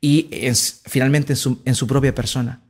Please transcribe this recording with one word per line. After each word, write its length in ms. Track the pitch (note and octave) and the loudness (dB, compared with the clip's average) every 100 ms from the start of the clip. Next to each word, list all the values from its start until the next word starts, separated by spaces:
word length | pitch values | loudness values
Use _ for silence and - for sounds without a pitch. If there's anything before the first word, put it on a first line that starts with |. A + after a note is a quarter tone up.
y 280 | C#3+ D3 D#3+ | 4 2 2
en 220 | - B2+ | -4 -2
s-, 280 | A#2+ - - | 0 -2 -6
finalmente 500 | - C3+ C3 D3 C#3+ | -4 0 2 2 2
en 20 | C#3 | -2
su, 240 | C#3 B2+ | -2 -4
en 100 | - | -2
su 120 | B2+ A#2 | -2 0
propia 280 | C3 C3+ | 2 2
persona. 480 | B2 A#2 - A#2+ B2 _ | 0 -4 -4 -6 -8 _